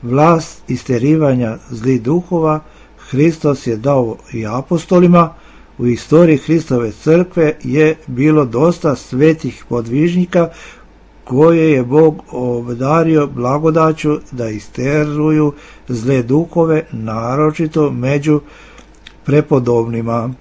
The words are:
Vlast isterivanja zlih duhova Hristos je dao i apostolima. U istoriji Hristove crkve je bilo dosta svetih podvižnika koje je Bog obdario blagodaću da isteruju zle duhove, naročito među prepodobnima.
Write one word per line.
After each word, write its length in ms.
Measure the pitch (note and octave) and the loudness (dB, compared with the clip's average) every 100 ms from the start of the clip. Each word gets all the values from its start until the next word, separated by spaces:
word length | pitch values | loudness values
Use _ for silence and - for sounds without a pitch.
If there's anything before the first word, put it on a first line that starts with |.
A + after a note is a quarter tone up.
Vlast 680 | A#2+ B2+ D#3 E3 D#3+ - - | -2 2 4 2 -2 -16 -8
isterivanja 880 | B2+ - B2 B2+ D#3+ D3+ B2+ A#2 A#2 - | -8 -2 -2 2 2 2 0 -2 -6 -12
zlih 320 | A#2 A#2+ B2+ | -8 -2 -2
duhova 580 | A2 E3 F3 F3 D#3+ D3+ - - - - | 0 -2 -2 -2 0 -2 -6 -20 -20 -20
Hristos 680 | - B2+ D#3 D#3+ D3+ C3+ - | -8 0 0 2 -2 -2 -4
je 100 | A2 | -4
dao 400 | B2+ C#3 A#2+ A2 - | 0 0 0 -6 -12
i 140 | A#2 A2 | -10 -6
apostolima. 880 | A#2+ - B2+ - F3+ F3 F3 E3 - - - - - | -8 -4 -6 2 2 6 4 2 -4 -20 -20 -20 -6
U 80 | A#2+ | -2
istoriji 500 | A#2 - D3+ E3+ D3 | -2 2 4 6 4
Hristove 560 | - D#3+ - B2+ A#2 | 0 -2 0 -2 -2
crkve 640 | G2+ - E3 F3+ F3 D#3 D3+ | -6 2 2 2 0 -2 -2
je 340 | C3 C3+ D#3 D#3 - | -4 0 2 0 -8
bilo 380 | B2 D3 D#3 | -2 2 2
dosta 520 | C3+ A#2 D#3+ F3 E3 C3 | 0 0 0 0 -2 -4
svetih 680 | - B2+ D#3 D#3+ C3+ G#2+ - | -6 2 2 2 -4 -10 -8
podvižnika 800 | A#2+ A2+ B2+ E3 F3 F3+ F3+ E3 - - - - - _ _ | -6 -4 0 0 0 0 0 -2 -4 -20 -20 -20 -20 _ _
koje 480 | - B2 D#3+ E3+ D#3+ | -6 2 4 4 2
je 100 | C#3 | 2
Bog 400 | A#2+ C#3+ D#3+ D#3 - | 2 2 2 2 -10
obdario 960 | B2 B2 A#2+ A#2+ A#2+ C3 D#3+ D#3+ D#3+ C#3+ | -8 -6 -6 -6 -6 -2 0 2 2 0
blagodaću 920 | C3+ B2 C#3+ D#3+ D#3+ D#3+ D#3 D3+ D3 - | -4 -2 0 0 2 0 0 -2 -4 -6
da 180 | B2+ A2+ | -8 -8
isteruju 1040 | G#2+ - - B2+ D3+ D3+ D3 D#3 D#3 D3+ C#3+ - - - | -8 -12 -8 -4 -2 -2 -2 0 2 0 -2 -20 -20 -10
zle 340 | B2 A2+ C3+ | -6 -2 -2
duhove, 640 | A#2+ C#3 E3+ E3+ E3 D#3 D#3 | 0 -2 0 0 0 0 -4
naročito 1000 | A#2 A2 A2 A#2 C3+ D3+ D#3 D#3 D#3 D3 | -10 -8 -6 -6 -2 -2 -2 -4 0 -2
među 500 | B2+ B2+ C#3+ D3 D3+ - - - - - - - - | -2 -2 -2 0 -2 -2 -20 -20 -20 -20 -20 -20 -14
prepodobnima. 1080 | - C#3+ D3 C#3+ A#2+ A#2+ A#2 A#2 A2+ A#2 A#2 B2+ | 0 0 2 0 2 0 0 -4 -4 -4 -4 -10